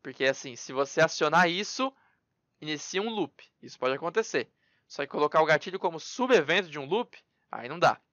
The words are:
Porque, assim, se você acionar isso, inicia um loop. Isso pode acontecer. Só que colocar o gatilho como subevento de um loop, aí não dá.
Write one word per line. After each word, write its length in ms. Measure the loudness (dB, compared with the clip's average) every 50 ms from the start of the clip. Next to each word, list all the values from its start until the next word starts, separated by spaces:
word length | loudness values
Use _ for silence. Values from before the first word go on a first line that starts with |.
Porque, 240 | -14 -14 -4 0 2
assim, 300 | 2 2 0 -8 -14 -14
se 160 | -14 -14 -6
você 300 | -2 -2 -2 0 4 2
acionar 480 | 2 2 4 0 0 4 6 4 4 4
isso, 440 | 2 -2 -4 -6 -4 -4 -4 -4 _ _ _ _ _ _ _ _ _ _ _ _ _ _
inicia 400 | -8 -8 -8 -8 -8 -6 -4 -4
um 80 | -4 -2
loop. 340 | -2 -2 -4 -4 _ -20 -20 _ _ _
Isso 160 | -20 -20 -10
pode 180 | _ -2 -2 -2
acontecer. 540 | -2 -4 -2 -2 -2 -2 0 -4 -4 -4 _ _ _ _ _ _ _ _
Só 160 | _ -8 -8 -8
que 80 | -6
colocar 300 | 0 0 0 4 4 4
o 40 | 4
gatilho 340 | 6 4 2 2 -4 -8 -4
como 200 | -4 -4 -4 -4
subevento 720 | -12 -12 -4 -4 2 4 4 4 4 4 0 0 0 -2
de 100 | -10 -10
um 60 | -4
loop, 320 | -2 -2 -2 -2 _ -10 -20 _ _ _ _ _ _
aí 160 | -12 -10 -8
não 120 | -10 -2 2
dá. 200 | 2 2 2 0 _ _